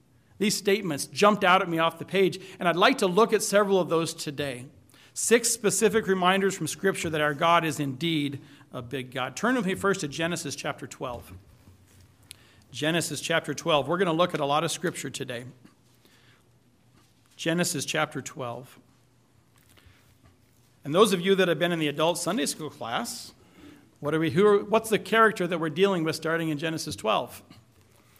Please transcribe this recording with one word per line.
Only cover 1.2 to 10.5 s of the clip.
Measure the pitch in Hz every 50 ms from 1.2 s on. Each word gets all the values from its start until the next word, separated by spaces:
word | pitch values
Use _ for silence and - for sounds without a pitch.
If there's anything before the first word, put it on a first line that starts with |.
| 202 208 214 202 196
out | 180 180 190
at | 196 175
me | 165 165
off | 165 165 165 -
the | 143
page, | - 170 196 190 175 139 - - - - -
and | 185
I'd | 175 160
like | 170 208 247 269 269
to | 214
look | 185 175 202 226 - 220
at | 202 214
several | - 196 202 214 196 196 185
of | 170 147
those | 170 160 165 151 -
today. | - - 156 143 131 147 139 123 123 123 147 - - - _ - - - - _
Six | - - - 220 247 240 -
specific | - - - 196 - - 226 208 185 226 -
reminders | 180 190 185 180 180 190 190 190 196 180
from | - 160
Scripture | 147 - - - 196 185 185 - 170
that | 156 151
our | 151 151 147
God | 135 170 170 170 170 165
is | 160 139 135
indeed | 147 139 127 120 165 170 165 151 143 143 - 131 - - - - - _ -
a | 131
big | 120 120 143 135 127 127
God. | - 139 127 131 131
Turn | - - 233 262
with | 254 202
me | 185 190
first | 185 - 196 190 190
to | - 143
Genesis | 131 139 165 170 175 170 - 143